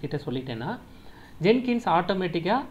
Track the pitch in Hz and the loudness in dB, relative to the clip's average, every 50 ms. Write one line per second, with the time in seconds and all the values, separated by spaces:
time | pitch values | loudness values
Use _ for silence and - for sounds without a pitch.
0 | - 143 - 143 - - 123 131 127 131 120 110 120 165 233 254 - - - - | -6 -6 -6 -6 -4 -4 -6 -6 -6 -6 -6 -6 -6 -6 -8 -8 -10 -16 -20 -20
1 | - - - - - - - - 156 196 226 262 247 254 240 233 - 185 165 170 | -18 -18 -18 -18 -20 -20 -8 0 4 4 4 4 4 2 0 0 2 2 4 4
2 | 180 180 196 185 185 175 160 170 160 175 214 262 285 - | 4 2 0 0 0 -2 -2 -2 0 0 0 0 0 -4